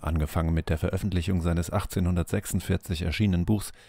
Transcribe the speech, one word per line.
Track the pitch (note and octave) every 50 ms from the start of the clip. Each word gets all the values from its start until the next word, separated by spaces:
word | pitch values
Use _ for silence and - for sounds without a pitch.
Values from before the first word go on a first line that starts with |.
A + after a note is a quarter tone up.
angefangen | - - D#2+ D#2 D2+ - - E2+ D#2+ D#2+ E2
mit | E2 - -
der | D#2+ -
Veröffentlichung | - - - F#2+ - G2+ E2+ F2+ E2 F#2 F#2 F2+
seines | E2 E2+ E2+ E2+ E2+ - -
achtzehnhundertsechsundvierzig | G2+ - - - G2 F2+ F2+ F2+ F2 D#2+ - - G2+ - - - F#2 - - F#2 F2+ - - F2+ D#2+ F2+
erschienenen | E2 D#2 - G#2 G2+ F2+ E2+ F2
Buchs | - G#2+ G#2 - - - - -